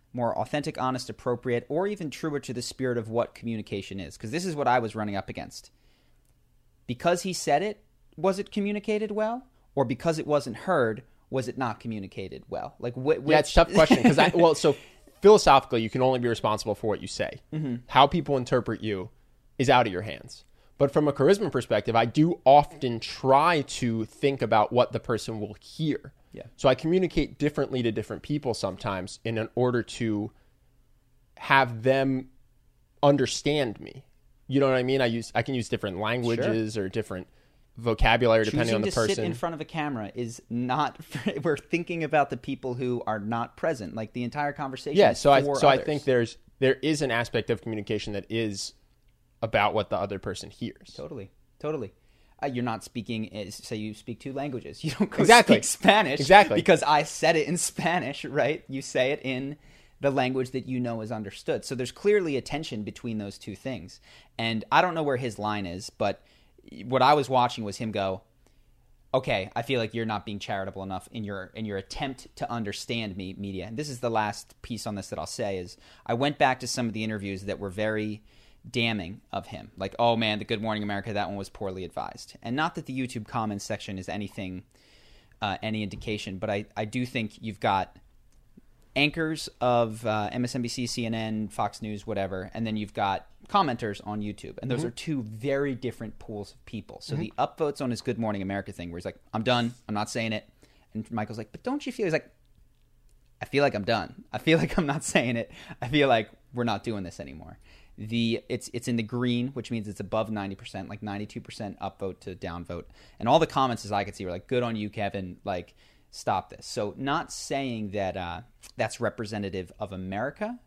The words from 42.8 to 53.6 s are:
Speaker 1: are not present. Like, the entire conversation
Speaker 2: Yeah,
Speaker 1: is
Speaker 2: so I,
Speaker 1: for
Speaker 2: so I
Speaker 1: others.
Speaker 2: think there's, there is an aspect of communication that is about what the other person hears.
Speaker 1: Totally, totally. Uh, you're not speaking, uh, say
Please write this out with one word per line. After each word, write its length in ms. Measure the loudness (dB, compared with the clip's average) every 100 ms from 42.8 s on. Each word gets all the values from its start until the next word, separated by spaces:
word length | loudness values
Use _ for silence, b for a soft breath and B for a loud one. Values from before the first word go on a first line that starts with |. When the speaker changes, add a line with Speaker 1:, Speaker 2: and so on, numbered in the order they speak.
| -2 -2 -2
Speaker 1:
are 120 | -4
not 380 | -2 -4 -4 -4
present. 380 | -4 -2 -6
Like, 180 | -8 -8
the 120 | -6
entire 280 | -6 -2 -4
conversation 460 | -4 -8 -6 0 6
Speaker 2:
Yeah, 140 | 6
Speaker 1:
is 60 | 8
Speaker 2:
so 140 | 8
I, 100 | 8
Speaker 1:
for 160 | 8 6
Speaker 2:
so 100 | 6
I 60 |
Speaker 1:
others. 120 | 6 2
Speaker 2:
think 180 | 0
there's, 340 | 4 4 4 -4 -16 2
there 160 | 2 4
is 200 | 2 0
an 80 | 2
aspect 400 | 0 0 -2 0
of 120 | -2
communication 500 | -2 -6 -2 -4 -2
that 140 | -8 -4
is 460 | -2 -2 -4 -10 -14 _ _ _ _ _ -8
about 340 | 0 2 4
what 160 | 2 0
the 60 | -2
other 200 | -4 -6
person 320 | -8 -10 -12
hears. 420 | -10 -10 -12 -20
Speaker 1:
Totally, 360 | -16 -14 -12 -16 _ _ -10
totally. 340 | -6 -6 -8 _ _ _ _ -8
Uh, 40 | -6
you're 160 | -2
not 220 | -4 -6
speaking, 460 | -8 -10 -6 -6 -6
uh, 160 | -8 -10
say 260 | -12